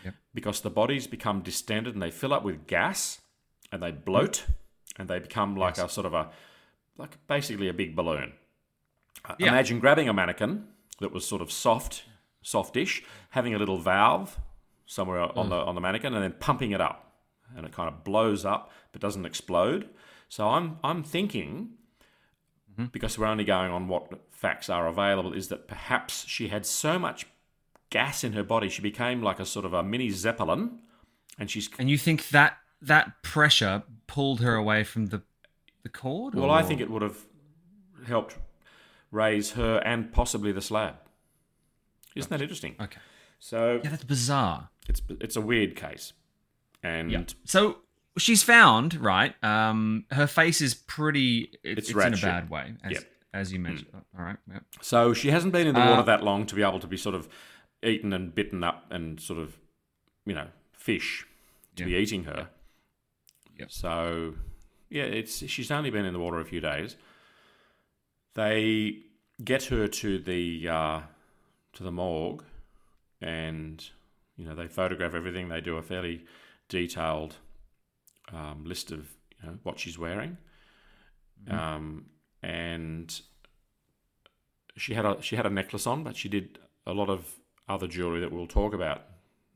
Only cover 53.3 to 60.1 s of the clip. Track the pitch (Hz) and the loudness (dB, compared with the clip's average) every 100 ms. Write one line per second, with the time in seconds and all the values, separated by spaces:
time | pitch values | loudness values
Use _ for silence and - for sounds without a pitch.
53.3 | 98 95 92 85 80 - 95 - 92 85 | -8 -6 -4 -4 -6 -10 -18 -18 -12 -10
54.3 | 104 - 95 - - - 120 117 117 139 | -10 -14 -18 -16 -14 2 6 6 4 4
55.3 | 160 180 175 165 123 127 127 117 107 101 | 4 4 4 4 6 8 8 8 6 4
56.3 | 101 104 98 101 92 85 92 104 92 78 | 2 0 2 2 2 -4 -4 -2 -4 -6
57.3 | - - - _ _ 113 110 104 92 90 | -16 -20 -20 _ _ 0 0 0 -2 -2
58.3 | 95 - 92 85 - - 87 80 78 - | -4 -4 -2 -2 -2 -6 -8 -8 -10 -8
59.3 | 82 76 - _ _ _ _ _ | -8 -8 -12 _ _ _ _ _